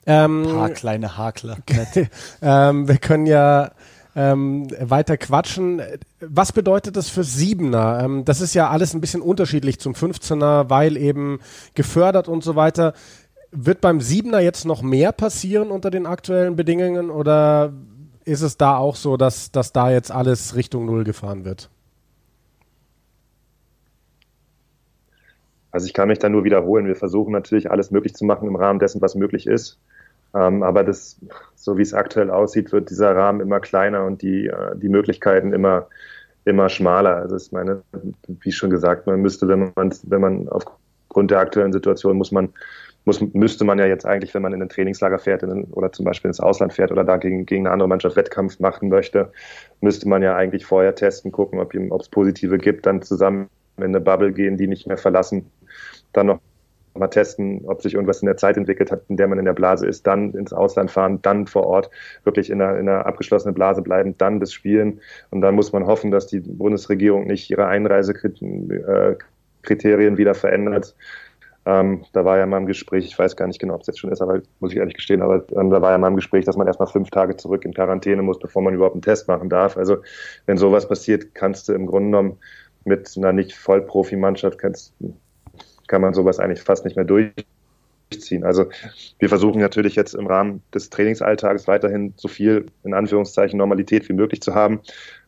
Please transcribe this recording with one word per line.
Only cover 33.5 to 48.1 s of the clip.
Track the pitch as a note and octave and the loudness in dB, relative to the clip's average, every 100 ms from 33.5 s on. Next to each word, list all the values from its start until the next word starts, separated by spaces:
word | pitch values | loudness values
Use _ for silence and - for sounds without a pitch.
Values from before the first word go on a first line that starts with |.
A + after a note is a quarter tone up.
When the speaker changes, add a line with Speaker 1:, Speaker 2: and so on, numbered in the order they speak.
| G2+ | -4
Speaker 3:
kleiner | - F#2+ G2+ G2+ | -2 0 0 0
und | F#2+ F#2+ | -4 -4
die, | F#2+ F#2+ G#2 | -4 -4 -4
äh, | - G1+ F#2+ | -6 -8 -6
die | G2 | 0
Möglichkeiten | G2 G#2 - G#2 F#2+ F#2+ | 2 2 0 2 2 2
immer, | G2 F#2+ F2+ - - - - - _ | 0 2 0 -2 -16 -20 -20 -20 _
immer | - G2 F#2+ | 0 2 2
schmaler. | - F2+ F2+ G2 F2 | 2 2 4 2 2
Also | F#2 F#2 | -2 -8
ich | - | -8
meine, | F#2+ F#2 G2 - F#2+ F#2+ - - | -6 -4 -6 -8 -14 -14 -14 -16
wie | F2 G2 | -10 -8
schon | - G2 | -4 0
gesagt, | F2+ F2 F2 - | 2 2 0 0
man | F#2+ | 0
müsste, | G2 F#2+ F#2+ | 0 0 2
wenn | F#2+ F#2 | 2 0
man, | F#2+ F#2+ - | 0 -2 -2
wenn | F#2 G2 | -2 0
man | G2 F#2+ F2 | 2 0 -4
aufgrund | - - - _ _ _ G2 G2 | -6 -8 -16 _ _ _ 0 4
der | G2 | 2
aktuellen | F#2+ G#2 G2 | 2 2 0
Situation | F#2+ G2+ F#2 G2 F#2+ | 0 0 0 2 0
muss | F#2 | 0
man, | G2 F#2+ - - - - _ | 0 -2 -6 -20 -20 -20 _
muss, | - G2+ G#2 | -2 0 0
müsste | F#2+ A2 - | 2 2 2
man | G#2 G2+ | 0 2
ja | G2 | 2
jetzt | F#2 - | 0 -2
eigentlich, | G2 F#2+ | -2 -2
wenn | G2+ | -6
man | F#2+ | -6
in | F#2+ | -6
ein | F#2+ | -8
Trainingslager | - F#2+ G2 F#2+ F#2+ | -4 -4 -2 -2 0
fährt, | - F#2+ | -2 -2
in | F#2 | -2
ein, | F#2+ | -6
oder | F2+ - F#2 | -8 -6 -6
zum | - | -4
Beispiel | F#2 F#2 - | -4 -4 -4
ins | F2+ | 0
Ausland | F2+ G2 G2 | 0 2 -2
fährt | - F#2+ | 0 0
oder | G2 | 0
da | F2+ F#2 | 0 0
gegen, | F#2+ F#2+ F#2 | 0 -4 -2
gegen | G2 F#2 | -2 0
eine | |
andere | F#2+ F#2+ | 0 2
Mannschaft | F#2 F2 | 0 0